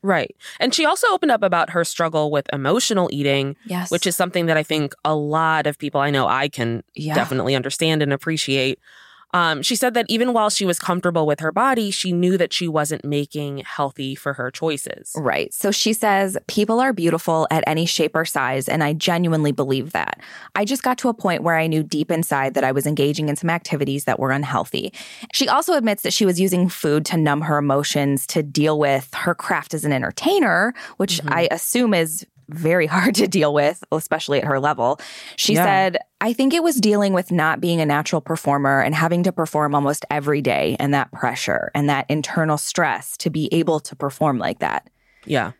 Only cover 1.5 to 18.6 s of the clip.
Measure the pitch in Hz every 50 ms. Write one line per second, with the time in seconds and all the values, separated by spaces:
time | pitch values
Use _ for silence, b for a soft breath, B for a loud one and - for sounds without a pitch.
1.5 | 180 170 160 - - 175 170 - - - 170 165 160 156 151 151 151 147 135 -
2.5 | - 143 135 139 170 233 262 - 220 190 180 - - 143 143 143 139 139 135 139
3.5 | 143 _ _ - 185 180 180 180 - 175 - 190 170 - 185 180 180 185 170 165
4.5 | 160 156 151 - 156 156 147 143 - _ _ 151 156 151 147 147 151 160 160 160
5.5 | 160 156 151 151 147 - - 143 - 143 139 143 143 139 127 87 110 131 139 147
6.5 | - - 120 117 117 113 - _ _ - 151 151 151 135 120 - 131 131 90 117
7.5 | 135 131 123 139 - - 165 160 160 156 151 143 139 139 - 165 160 156 - -
8.5 | 135 135 131 135 - - B B B B B B B B B B - 180 175 165
9.5 | 160 143 - - 254 - - 247 220 240 226 - 214 226 240 254 247 233 214 208
10.5 | 208 - 202 185 175 - - - 180 180 - 180 170 165 156 151 147 147 160 156
11.5 | 160 185 240 269 262 233 220 202 190 - - 185 175 175 180 180 185 190 175 -
12.5 | - - 180 165 156 156 151 147 156 - - 143 147 147 143 139 - 151 147 143
13.5 | 139 139 127 - - - 147 139 - - 139 135 135 - - 143 139 - 123 127
14.5 | - - - 165 151 139 - - - - - - - 160 151 123 78 71 - -
15.5 | - - - 202 208 - - 226 220 - - 214 202 196 196 190 190 - - -
16.5 | - - 208 208 226 233 254 269 247 190 170 170 160 165 - - 165 160 156 -
17.5 | 151 160 - - 156 160 170 170 - - 165 156 - 160 165 165 - 147 135 127
18.5 | 131 135